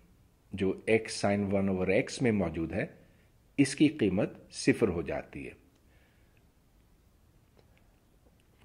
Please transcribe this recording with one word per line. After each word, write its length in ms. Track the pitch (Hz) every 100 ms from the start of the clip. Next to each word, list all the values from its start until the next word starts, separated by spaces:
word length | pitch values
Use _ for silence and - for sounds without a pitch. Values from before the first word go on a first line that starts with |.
| - - _ _ _
जो 300 | 98 95 - -
x 160 | 110 -
sine 440 | - 104 101 101
one 180 | 98 98
over 320 | 92 92 101
x 180 | 139 -
में 100 | 123
मौजूद 400 | 104 85 80 80
है, 260 | 98 147 - - - _ _ _ -
इसकी 300 | 139 - 147
कीमत 600 | 147 104 92 139 - -
सिफर 360 | - - 127 107
हो 140 | 85
जाती 420 | 76 71 - -
है। 120 | 64 - _ _ _ _ _ _ _ _ _ _ _ _ _ _ _ _ _ _ _ _ _ _ _ _ _ _ _ _ _ _